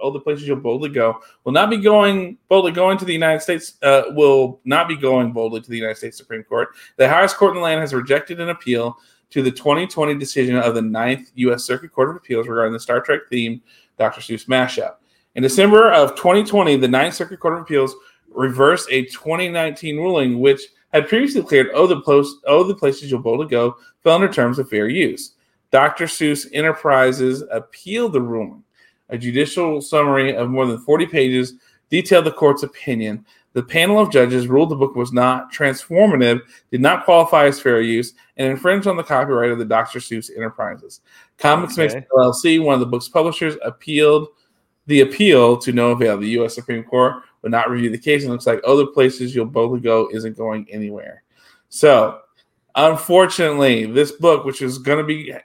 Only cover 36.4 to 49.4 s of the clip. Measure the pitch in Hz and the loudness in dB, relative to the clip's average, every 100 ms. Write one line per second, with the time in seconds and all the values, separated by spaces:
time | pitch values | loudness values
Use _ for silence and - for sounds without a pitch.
36.4 | - _ _ 127 139 175 - 170 165 156 | -4 _ _ 0 2 2 4 4 6 4
37.4 | 143 139 135 117 113 113 123 - _ - | 4 2 0 2 0 -2 -4 -10 _ -6
38.4 | 135 135 180 202 196 175 156 135 139 123 | -4 -2 0 0 0 -4 -2 -2 0 0
39.4 | 120 120 110 113 117 127 - 113 - - | -2 -2 -2 -2 -2 -8 -12 -12 -12 -12
40.4 | 113 - 107 - - - _ _ _ - | -12 -10 -10 -12 -20 -20 _ _ _ -2
41.4 | 147 156 175 - 151 131 131 131 127 120 | 2 2 0 -2 -2 -4 0 2 2 2
42.4 | 170 160 156 131 123 120 - 170 165 156 | 0 2 2 0 0 -6 -4 -2 -2 -2
43.4 | 160 151 120 - - 147 151 151 147 _ | -6 -6 -10 -12 -6 2 4 2 0 _
44.4 | _ _ _ _ - 147 135 - 208 143 | _ _ _ _ 0 4 4 4 4 6
45.4 | 120 120 - 120 120 120 120 101 104 117 | 6 2 -2 -2 0 0 0 -2 -2 -4
46.4 | 117 123 120 117 113 123 127 123 - _ | -4 -6 -10 -10 -4 0 0 0 -16 _
47.4 | - 117 117 120 120 117 151 147 139 120 | -4 -2 -2 -2 -4 -4 -2 -2 -2 -4
48.4 | - 113 120 143 139 143 131 131 123 127 | -2 -2 2 2 2 2 2 0 -6 -4